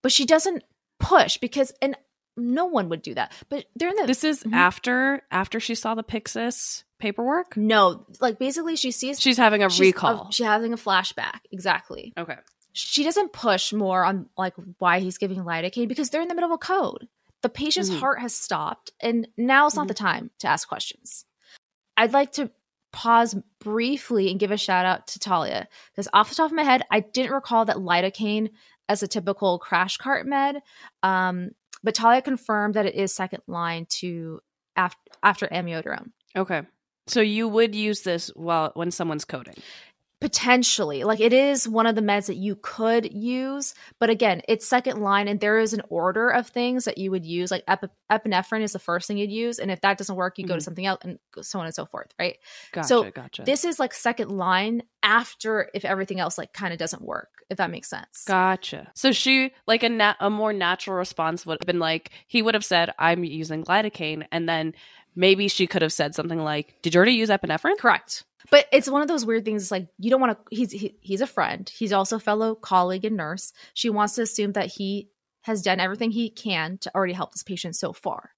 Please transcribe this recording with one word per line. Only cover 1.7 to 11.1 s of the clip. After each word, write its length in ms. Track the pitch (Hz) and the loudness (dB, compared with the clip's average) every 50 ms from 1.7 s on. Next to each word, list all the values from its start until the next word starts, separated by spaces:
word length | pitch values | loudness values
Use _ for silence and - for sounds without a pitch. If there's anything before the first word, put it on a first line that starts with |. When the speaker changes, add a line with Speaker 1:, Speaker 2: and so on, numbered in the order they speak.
| - _ | 0 _
Speaker 1:
and 160 | - 277 269 - _ _ _ _ _ _ _ | -4 -4 -4 -6 _ _ _ _ _ _ _
no 280 | - 240 240 247 302 349 | -6 -2 -2 0 0 0
one 240 | 359 339 240 190 165 | 0 0 0 0 0
would 120 | 165 160 | -4 -8
do 120 | - - 120 | -8 -10 -6
that. 180 | 123 113 - - - - _ | -6 -6 -6 -8 -20 -12 _
But 160 | 285 285 - _ _ | -8 -8 -8 _ _
they're 140 | 240 330 349 | -4 -4 -2
in 60 | 392 | 0
the 120 | 427 359 | 0 0
Speaker 2:
This 160 | 247 262 - - | 0 0 0 0
is 160 | 311 302 262 - | 0 -2 -2 -4
Speaker 1:
Mm-hmm. 100 | 220 214 | 0 2
Speaker 2:
after, 680 | 175 180 180 185 - - 247 247 254 262 269 277 269 _ _ | 4 4 4 2 0 -4 -2 0 2 2 0 0 -2 _ _
after 300 | - 185 190 - - 226 | -4 -4 -2 -2 -4 -6
she 160 | - - 233 | -4 -4 -6
saw 180 | - - 220 226 | -4 -4 -4 -4
the 80 | 226 226 | -4 -6
Pyxis 800 | - - 220 214 - - 226 226 240 240 - - - - - _ _ _ _ | -6 -8 -8 -8 -6 -6 -4 -4 -4 -4 -4 -6 -6 -8 -10 _ _ _ _
paperwork? 560 | - 208 202 - 233 254 294 339 359 _ - | -6 -6 -4 -2 -2 0 0 -2 -2 _ -4
Speaker 1:
No, 480 | 214 208 214 226 214 196 180 170 - - _ - - | 0 2 4 6 6 6 6 4 0 -12 _ -6 -2
like, 180 | 254 247 220 - | 0 0 0 0
basically 360 | 262 269 269 330 330 330 330 | -2 -2 -2 -2 -4 -4 -4
she 160 | 302 - 262 | -2 -2 -4
sees 280 | 233 - - 262 285 269 | -4 -4 -4 -6 -2 0
Speaker 2:
She's 180 | - 277 247 | 2 2 4
having 240 | 226 247 220 208 208 202 | 6 6 6 6 6 4
a 60 | 190 | 4
Speaker 1:
she's 100 | 180 185 | 4 6
Speaker 2:
recall. 500 | 190 190 180 - - 226 226 208 - 190 | 6 6 6 4 2 0 0 0 -4 -6
Speaker 1:
she's 140 | 208 - 240 | -2 -2 2
having 280 | 220 208 214 226 233 233 | 2 2 2 0 -2 -6
a 40 | |
flashback. 640 | 226 - 208 190 185 185 - | -4 -2 0 0 0 0 -2